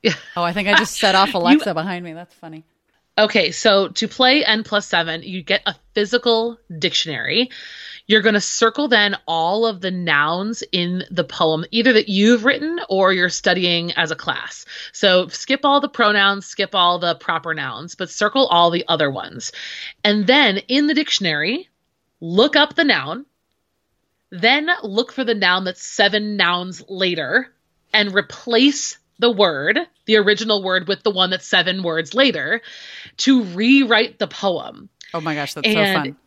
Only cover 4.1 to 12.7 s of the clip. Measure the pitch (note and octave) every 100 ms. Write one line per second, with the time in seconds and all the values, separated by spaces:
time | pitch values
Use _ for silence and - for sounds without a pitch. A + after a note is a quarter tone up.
4.1 | - B3+ C#4+ B3 A3 G#3+ G#3 - F3 E3
5.1 | E3 G3 F#3 D#3 G3 - E3 _ - G3+
6.1 | B3 A#3+ A3+ A#3 A3+ _ E3 F3 - D#3+
7.1 | C3 A#2 F3 B3 - - - - - -
8.1 | G#3+ G#3 G#3 - - A3+ A3+ C#4+ A3+ G#3
9.1 | G3 - E3 E3 G#3 A3+ F#3+ F#3 F3+ E3+
10.1 | D3 D3+ F3 G#3 A#3 - F3+ F3 F3+ -
11.1 | F3+ E3 - D#3+ D#3+ E3+ A3+ A#3+ A3 G#3+
12.1 | F#3+ G#3 A#3+ A3+ - D#4